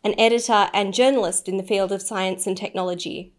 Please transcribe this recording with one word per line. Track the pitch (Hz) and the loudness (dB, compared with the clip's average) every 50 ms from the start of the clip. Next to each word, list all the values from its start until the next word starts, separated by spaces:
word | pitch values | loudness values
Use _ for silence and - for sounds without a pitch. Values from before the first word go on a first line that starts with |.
| _ | _
an | 208 - | -2 2
editor | - 220 226 233 233 233 - 233 208 202 - - | 4 4 4 4 2 2 2 4 4 4 4 2
and | 202 202 196 190 | 0 0 0 2
journalist | 214 247 262 277 254 208 170 170 - - | 4 4 4 4 2 0 0 -2 -4 -4
in | - 185 190 | -4 -4 -4
the | 190 | -2
field | 190 220 196 196 185 196 | -2 0 0 0 0 -2
of | 190 | -4
science | 190 - 226 190 190 190 190 190 - | -4 -6 -4 -2 -2 -2 -4 -4 -4
and | 202 190 | -4 -4
technology. | 185 208 - - 190 185 180 180 175 180 170 - - 180 - _ | -4 -6 -6 -4 -4 -4 -4 -4 -6 -8 -10 -10 -10 -12 -16 _